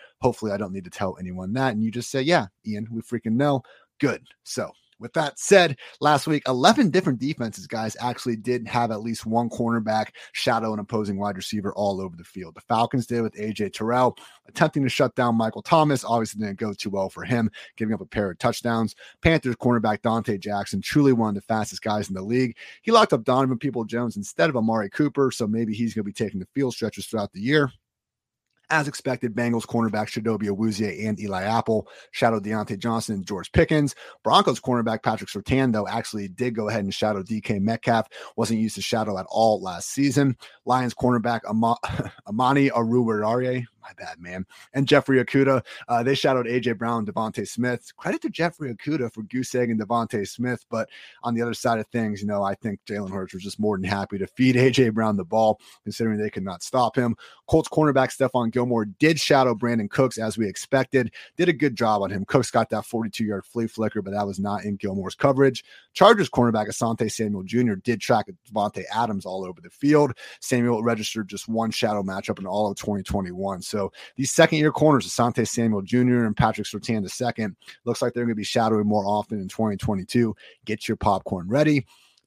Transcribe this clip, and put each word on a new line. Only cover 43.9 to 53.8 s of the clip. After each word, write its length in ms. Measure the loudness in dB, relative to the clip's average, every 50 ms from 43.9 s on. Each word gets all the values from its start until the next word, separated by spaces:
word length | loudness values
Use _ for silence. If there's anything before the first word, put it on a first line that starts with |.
| -18 -16
bad, 220 | -14 -14 -14 -14
man, 260 | -14 -12 -10 -10 -10 -12 -14 -20 -20 _ -4
and 140 | -2 2
Jeffrey 360 | 6 6 6 6 6 4 4 4
Okudah, 400 | 4 4 4 4 4 4 2 0 -4 -10 -14 -6 -2
uh, 140 | -2 0 2
they 120 | 2 0
shadowed 320 | 2 2 2 2 2 0
A 120 | 0 -2 -2
J 140 | 0 -2 -2
Brown 280 | -2 -2 -2 -2 -2
and 80 | -2 -4
Devontae 380 | -4 -4 -4 -4 -4 -6 -8
Smith. 440 | -6 -4 -2 -2 -2 -2 -2 -6 -12 -20 -10
Credit 240 | -6 -6 -4 -4 -6
to 80 | -6
Jeffrey 440 | -4 -2 -2 -2 -2 -4 -8 -10 -8
Okudah 380 | -8 -6 -4 -2 -2 -4 -4 -6
for 100 | -10 -12
goose 300 | -8 -6 -6 -6 -4 -2
egging 240 | -2 0 0 0 -2
Devontae 480 | -2 -2 -2 -2 -2 -2 -4 -4 -4
Smith, 380 | -6 -6 -6 -4 -4 -4 -6 -8 _
but 180 | -6 -6 -6 -6 -10 -16 -20 -20 -20 -12 -6
on 100 | -4 -2
the 80 | -2 -2
other 100 | -4 -4
side 260 | -2 0 0 0 0
of 100 | -2 -4
things, 340 | -4 -2 -2 -2 -4 -4 -4
you 40 |
know, 160 | -2 -2 0 0
I 120 | -2 -2
think 260 | -4 -6 -6 -8 -8 _
Jalen 240 | -8 -8 -8 -6 -6
Hurts 240 | -6 -8 -8 -8 -10
was 80 | -12 -12
just 180 | -10 -6 -2
more 160 | -2 0 0
than 80 | 0